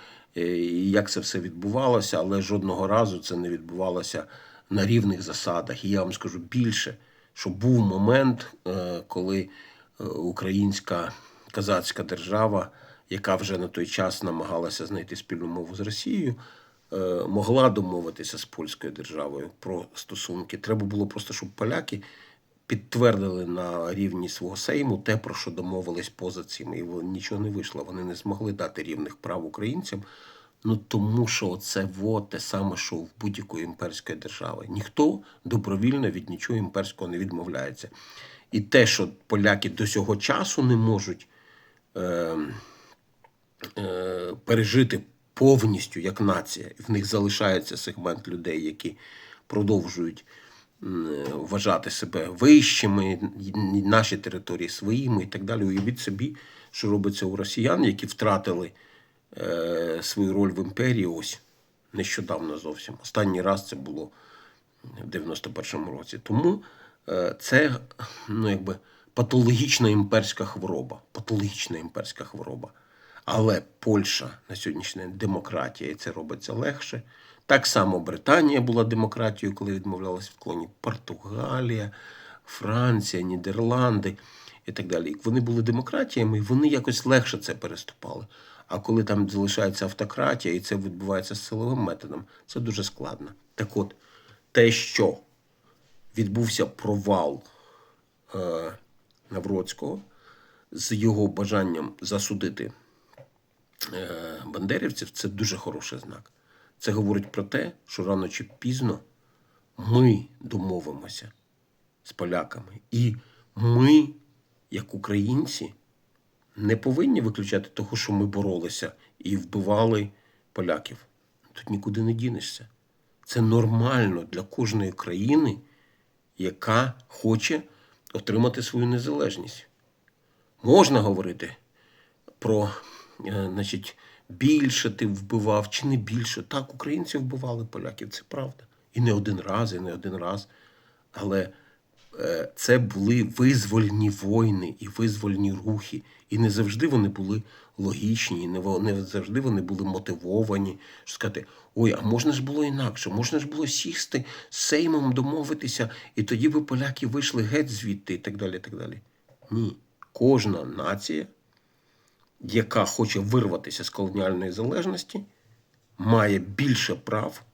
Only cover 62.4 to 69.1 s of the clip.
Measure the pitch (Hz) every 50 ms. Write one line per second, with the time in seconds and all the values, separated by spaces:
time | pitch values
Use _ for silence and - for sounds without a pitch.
62.4 | 82 78 76 78 78 78 76 - - - - - - - - 110 104 98 92 90
63.4 | 90 98 98 98 - - 95 67 67 80 71 78 78 - _ _ - - - -
64.4 | - - _ _ _ _ _ _ - - - - - - - 87 78 82 80 -
65.4 | - - - 82 - - 80 76 78 - 65 71 - - - - - - 107 127
66.4 | 160 175 202 202 - - - - - - _ _ _ - 90 92 87 - - -
67.4 | - - 127 139 156 139 127 - - - - - - - - - - - 107 113
68.4 | 110 104 98 95 95 98 95 - _ _ _ _ _ _